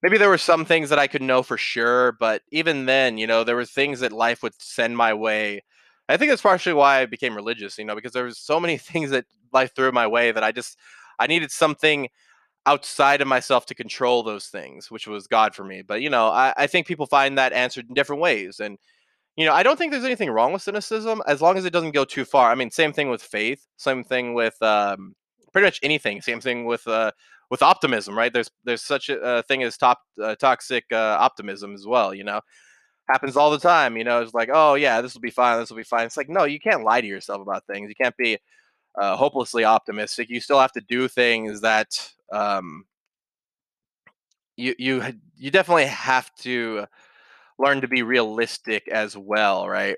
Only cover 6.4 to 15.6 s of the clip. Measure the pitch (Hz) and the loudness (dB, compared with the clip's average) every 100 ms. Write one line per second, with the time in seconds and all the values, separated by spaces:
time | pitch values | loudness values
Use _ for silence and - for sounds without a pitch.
6.4 | 208 180 - 151 139 135 127 120 131 107 | 4 2 2 4 4 4 0 -4 -6 -6
7.4 | 104 117 101 - 107 107 117 127 123 113 | -6 -8 -8 -12 -10 -10 -8 -8 -8 -10
8.4 | - 156 170 143 - 170 143 135 - _ | -2 -2 0 -4 -6 -6 -2 -4 -4 _
9.4 | 123 131 127 - 131 127 113 117 120 110 | _ 0 0 0 0 2 2 2 2 2
10.4 | 110 113 - - - - - - 123 165 | -2 -2 -10 -16 -20 -20 -20 -4 0 0
11.4 | 151 - 160 147 156 151 127 _ _ _ | -2 0 0 2 2 2 -4 _ _ _
12.4 | _ _ - 143 - - 139 139 135 127 | _ _ 0 0 -2 2 4 4 2 0
13.4 | - 127 - 123 113 - 127 123 110 104 | 2 0 0 -14 -14 -4 0 0 -2 -10
14.4 | - 98 67 69 - 110 - 104 95 113 | -12 -14 -14 -18 -18 -16 -12 -12 -2 2
15.4 | 107 - | 2 0